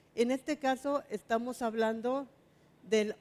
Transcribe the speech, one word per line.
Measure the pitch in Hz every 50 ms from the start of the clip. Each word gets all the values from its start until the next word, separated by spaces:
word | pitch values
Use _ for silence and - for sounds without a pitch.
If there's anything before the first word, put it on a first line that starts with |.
| _ _ _
En | - 240 240
este | 262 262 - 320 294
caso | - - 262 262 254 - 285 285 277 - -
estamos | - 202 - - 226 233 240 247 240 -
hablando | 247 226 214 226 220 220 226 226 220 247 262 277 269 - - _ _ _ _ _ _ _ _ _ - 185
del | 220 214 208 214 - -